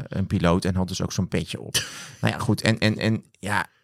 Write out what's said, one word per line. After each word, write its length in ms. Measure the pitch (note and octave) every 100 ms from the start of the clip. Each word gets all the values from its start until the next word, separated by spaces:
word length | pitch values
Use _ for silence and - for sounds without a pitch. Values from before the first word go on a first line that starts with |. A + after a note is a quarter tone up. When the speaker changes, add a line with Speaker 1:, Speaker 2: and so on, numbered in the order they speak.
| -
Speaker 1:
een 180 | - F#2+
piloot 380 | G2 E2+ F2+
en 100 | F2+
had 140 | F#2 F2+
dus 140 | F#2
ook 100 | F2+
zo'n 160 | - F2+
petje 320 | F2 E2+ -
op. 140 | -
Speaker 2:
<laughs> 460 | - - - - -
Speaker 1:
Nou 120 | A2
ja, 40 | D#2+
goed. 200 | - G#2
En, 160 | - A2
en, 200 | G#2+ G#2+
en 260 | A2 A2 - _
ja, 280 | F#2+ G#2 - _